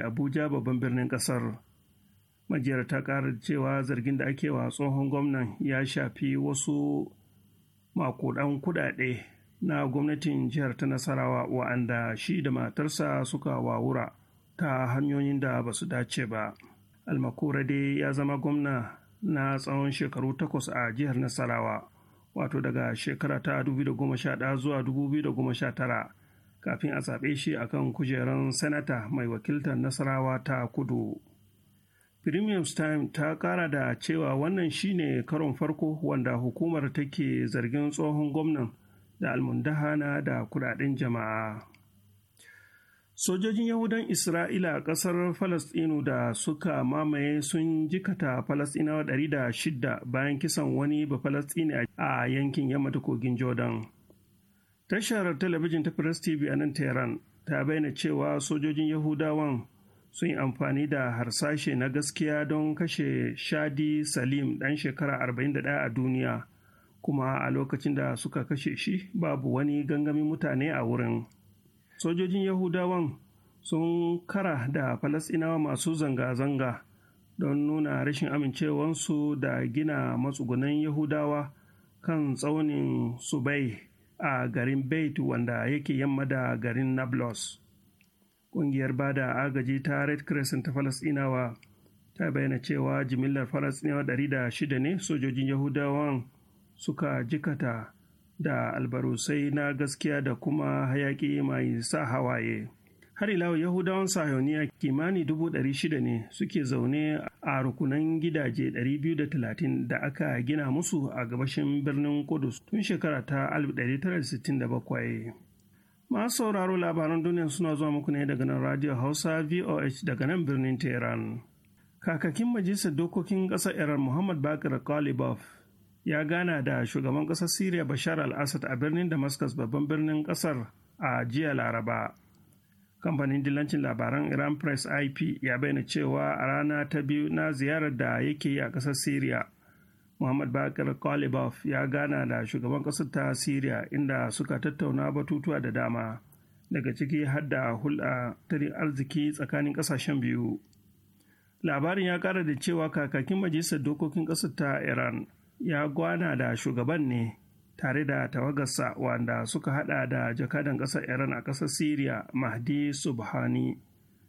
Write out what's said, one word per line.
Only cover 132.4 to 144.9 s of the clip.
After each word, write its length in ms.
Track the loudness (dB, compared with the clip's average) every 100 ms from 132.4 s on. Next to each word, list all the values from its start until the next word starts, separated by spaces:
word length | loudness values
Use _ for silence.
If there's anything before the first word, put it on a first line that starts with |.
| -20 -20 _ _ _ _
Kamfanin 400 | -2 2 2 2
dillancin 380 | 2 0 0 0
labaran 500 | 0 0 0 0 0
Iran 260 | 0 0 0
Press, 280 | 0 -2 0
I 220 | 0 0
P, 300 | 0 -2 0
ya 140 | 0 0
bayyana 240 | 2 0
cewa 520 | 0 0 2 2 0 0
a 80 | 0
rana 380 | 2 2 0
ta 160 | 0 0
biyu 260 | 0 0 2
na 200 | 0 0
ziyarar 440 | 0 0 2 0 0
da 240 | 0 2
yake 300 | 0 0 0
yi 100 | 0
a 100 | 0
ƙasar 240 | -2 0
Syria, 520 | 0 0 0 0 0 -4 _ -20 -20 -20 _ _ -4
Muhammad 320 | 0 2 0
Bakir 420 | 0 0 -2 -2
Kalibov 600 | -2 -2 0 0 0 -2 -4
ya 220 | -2 0 0
gana 380 | 0 0 0 0
da 180 | -2 -2
shugaban 380 | -2 -2 -2
ƙasar 260 | -2 -2 -2
ta 220 | -2 -2
Syria, 500 | 0 0 0 0 -2 -2
inda 400 | -2 0 0 -2
suka 280 | -2 -2 -2
tattauna 500 | -2 -2 0